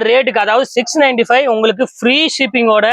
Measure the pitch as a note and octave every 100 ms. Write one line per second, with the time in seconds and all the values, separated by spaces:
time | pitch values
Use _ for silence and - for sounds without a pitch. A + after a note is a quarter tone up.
0 | A3 B3 B3+ A3 G#3 A3+ C4 A#3+ A#3+ D#4
1 | C#4 A#3+ A#3 B3 C#4 A3 A3 G3 B3+ -
2 | A#3 C#4 D#4+ - C4 A#3+ A3+ G#3+ G#3+